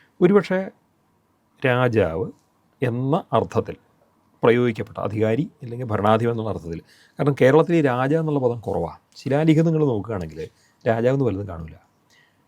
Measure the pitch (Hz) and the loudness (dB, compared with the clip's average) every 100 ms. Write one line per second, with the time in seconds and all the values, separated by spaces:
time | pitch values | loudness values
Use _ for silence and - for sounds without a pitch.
0 | _ - 175 202 - 185 190 - _ _ | _ 0 2 2 0 -4 -6 -12 _ _
1 | _ _ _ _ _ _ 135 123 127 110 | _ _ _ _ _ _ 0 2 2 2
2 | 87 82 - - _ _ _ _ 123 120 | 0 0 -6 -10 _ _ _ _ -4 -4
3 | 131 165 - 113 92 107 - - _ _ | -2 -2 -2 -2 -2 -2 -4 -8 _ _
4 | _ _ _ _ 123 120 123 110 104 - | _ _ _ _ 2 4 2 -2 -8 -8
5 | 95 107 110 117 175 - 123 120 120 104 | -6 -2 0 0 -4 -8 -14 -10 -6 0
6 | 101 110 117 117 110 92 82 82 - _ | 2 2 2 -2 -4 -8 -8 -12 -12 _
7 | _ - 147 135 127 147 165 170 143 123 | _ -4 -2 4 6 6 6 2 2 0
8 | 135 160 156 143 123 117 104 90 82 - | 0 0 0 0 0 -2 -4 -4 -4 -8
9 | _ - - 139 160 156 165 156 147 110 | _ -12 -2 2 4 4 4 2 2 0
10 | 95 104 82 78 78 _ _ _ 120 113 | -4 -6 -8 -10 -14 _ _ _ -2 0
11 | 120 139 127 95 101 85 80 78 _ _ | 0 0 0 -2 -6 -10 -14 -18 _ _
12 | _ _ _ _ | _ _ _ _